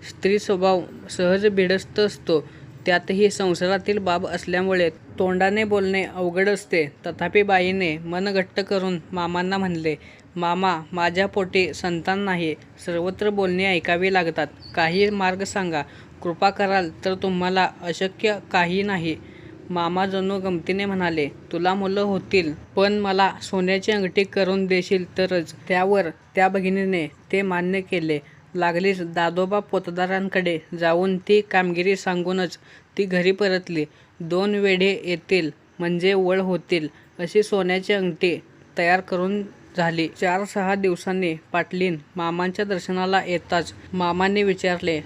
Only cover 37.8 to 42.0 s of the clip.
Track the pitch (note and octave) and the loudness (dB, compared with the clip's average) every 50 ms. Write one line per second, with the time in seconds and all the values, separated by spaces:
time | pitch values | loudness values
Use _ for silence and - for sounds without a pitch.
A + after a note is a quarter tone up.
37.8 | F#3 - G#3 G3+ F#3 F3+ D#3+ - - F3+ D#3 D3 - - - - - - - - | 0 0 0 2 2 -2 -2 0 0 0 0 0 -6 -14 -20 -20 -20 -12 -4 0
38.8 | F3 E3+ F3+ F#3 F#3 - F#3+ F3 F3+ F#3+ G3+ G#3 G3+ G3+ - - - - - - | 2 4 4 2 2 -2 -2 -2 0 0 -2 -2 -4 -8 -12 -20 -20 -10 -4 -2
39.8 | E3+ E3 E3 E3 D#3+ D3+ - - G3+ F3+ F3 F#3+ G#3 G3 - G#3 F#3 F#3+ G3 G3+ | 0 0 0 0 -2 -2 -2 -2 0 0 0 0 -2 -4 -4 -2 0 0 0 2
40.8 | G3 F#3+ F3+ F3+ - G3 F#3 F#3+ F#3 E3+ D#3+ D#3 - - - F3 E3 - - F#3 | 2 0 0 0 -4 -4 -2 -2 -2 -2 -4 -6 -8 -4 -2 -2 -2 -2 -2 -2
41.8 | F#3 F#3 E3+ D3+ | -2 -2 -2 -4